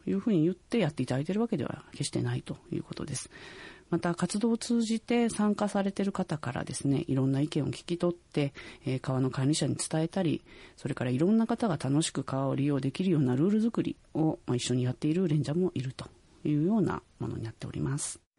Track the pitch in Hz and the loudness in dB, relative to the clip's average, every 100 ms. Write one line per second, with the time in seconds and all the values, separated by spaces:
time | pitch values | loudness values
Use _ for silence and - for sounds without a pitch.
0 | - 190 226 180 160 185 - 240 160 - | -4 -2 2 4 4 0 -2 0 0 0
1 | 127 127 156 196 233 170 - - - - | -2 -2 0 -2 0 -2 -4 -8 -10 -8
2 | 147 - 120 127 - 135 - - - - | -4 -2 -2 -2 -6 -12 -8 -8 -6 -8
3 | - 135 - - - - - - - 170 | -8 -8 -10 -16 -18 -18 -18 -20 -6 -2
4 | 175 170 175 208 233 226 - 233 220 226 | -2 -2 -2 0 0 0 0 0 2 -2
5 | - 240 233 220 208 202 208 202 196 196 | 0 2 2 2 2 2 0 0 0 0
6 | 196 - 185 151 123 127 - - 139 135 | -2 -2 -2 -4 -4 -4 -6 -2 0 0
7 | - 135 135 135 151 156 135 131 - 175 | 0 2 2 2 0 0 -2 -4 -6 -2
8 | 175 175 _ - 139 - - - 127 131 | 0 -2 _ -2 -2 -4 -16 -10 -4 -4
9 | - 131 131 131 131 156 135 120 - 160 | 0 0 0 2 2 2 0 -2 -2 -2
10 | 165 196 175 - - - - - 139 139 | 0 0 0 -2 -6 -20 -20 -8 -6 -2
11 | 127 127 175 226 226 233 226 151 127 143 | 0 2 4 4 2 0 0 0 2 2
12 | 160 - - 135 135 135 139 143 135 - | 2 -2 -2 -2 0 0 2 2 0 0
13 | 190 156 127 127 175 214 226 202 170 - | 2 4 4 4 4 4 2 0 -2 -4
14 | _ - 156 - - 123 - 127 123 127 | _ 0 0 0 -2 -2 0 0 0 0
15 | 156 165 185 151 139 160 185 - 131 - | 0 2 2 2 0 0 0 0 -6 -8
16 | - - - - 151 147 165 226 175 87 | -14 -18 -20 -6 0 2 2 2 2 -2
17 | - - 120 92 110 - - - 143 143 | -8 -8 -6 -4 -8 -8 -8 -4 -2 -2
18 | - - _ | -6 -10 _